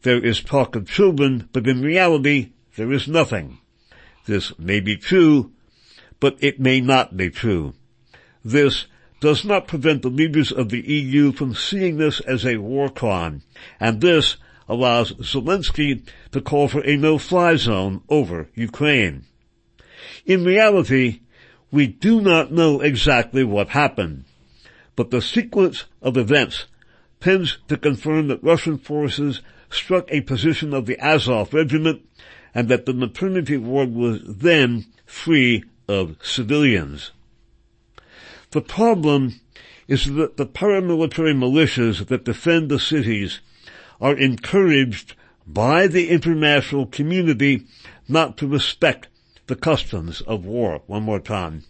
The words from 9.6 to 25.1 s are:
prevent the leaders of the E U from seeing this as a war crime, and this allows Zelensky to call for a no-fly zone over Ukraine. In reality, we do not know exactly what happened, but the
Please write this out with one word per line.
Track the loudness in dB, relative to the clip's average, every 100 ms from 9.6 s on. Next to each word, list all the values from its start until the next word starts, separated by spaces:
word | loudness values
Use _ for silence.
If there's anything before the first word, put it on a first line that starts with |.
| -2
prevent | -2 0 0
the | -2
leaders | 0 0 2 0
of | -2 -4
the | -4 -4
E | -4
U | 0 2 2
from | 0 -6
seeing | -6 -6 -2 -2 0
this | -2 -2
as | -6 -4 -2
a | -4
war | -4 -4 -4
crime, | -4 -2 -2 -4 -8 -16 -20 -20 -4
and | -2 2
this | 4 4 2 -4 -16 _ -8
allows | -2 2 2 0
Zelensky | -6 -8 -6 -2 -2 -2 -2 -2 -2 -8 -20 -8
to | -6
call | -2 0 2
for | 0
a | 0 2
no-fly | 2 2 2 2 4 2
zone | 0 -2 -2 -6 _
over | 0 0 -6 -10
Ukraine. | -8 -8 -2 0 2 0 -4 -16 _ _ _ _ _ _ -20 -20 -18 0
In | 2
reality, | 4 4 4 4 2 2 2 -2 _ _ -20 _ _
we | 0 0
do | 0 2 4
not | 4 4 2
know | 2 2 4
exactly | 0 0 2 2 2 0 0
what | 0 0
happened, | 0 0 -2 -6 -6 -16 _ _ _ -20 _ _ -6
but |
the | -2